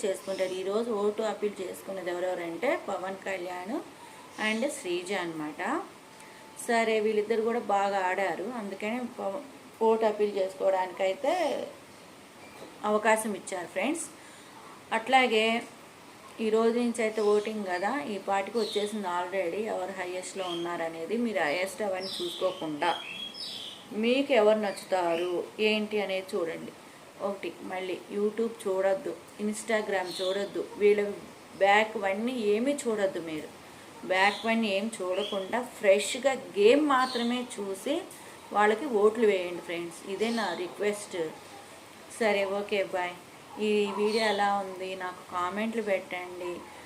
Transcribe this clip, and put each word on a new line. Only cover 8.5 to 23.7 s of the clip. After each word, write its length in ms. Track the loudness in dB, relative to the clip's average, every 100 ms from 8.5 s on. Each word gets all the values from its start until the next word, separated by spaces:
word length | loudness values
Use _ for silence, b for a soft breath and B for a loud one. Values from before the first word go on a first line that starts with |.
| -6
అందుకనే 440 | -8 -6 -4 -4 -6 -6
పవ-, 240 | -6 -6 -10 -16 -20 2
ఓటు 220 | 4 6
అప్పీల్ 340 | 4 2 0 2
చేసుకోవడానికైతే 1300 | -2 2 2 2 0 0 0 2 0 2 0 -2 -6 -12 -20 -20 -20 -20 -20 -20 -20 -16 -18 -6
అవకాశం 500 | 0 4 6 4 2
ఇచ్చారు 320 | -6 -6 -8 -6
ఫ్రెండ్స్. 360 | -2 -2 -2 -6 B B B B B B B -4
అట్లాగే 720 | -2 4 6 6 4 4 2 -2 -14 -20 -20 -20 -20 -16 -2
ఈ 100 | 2
రోజు 280 | 6 6 4
నుంచి 240 | 2 2
అయితే 180 | 0 2
ఓటింగ్ 440 | 4 4 2 -4
కదా, 360 | -2 -2 0 -2
ఈ 160 | -4 -4
పాటికి 400 | 0 0 0 -2
వచ్చేసింది 480 | 0 0 -2 -2 -2
already. 560 | -2 0 0 0 -2 -2
ఎవరు 260 | -4 -4 -6
హైయెస్ట్లో 440 | -6 -6 -8 -6 -4
ఉన్నారనేది 680 | -4 -4 -2 -4 -4 -4 0
మీరు 220 | 0 2
హైయెస్ట్ 440 | 2 2 -2 -2
అవన్నీ 280 | -2 -2 -4 -4
చూసుకోకుండా 720 | -6 0 -2 -2 -6 0 0 0 -6 -10 -10 -10 -10 -10 -12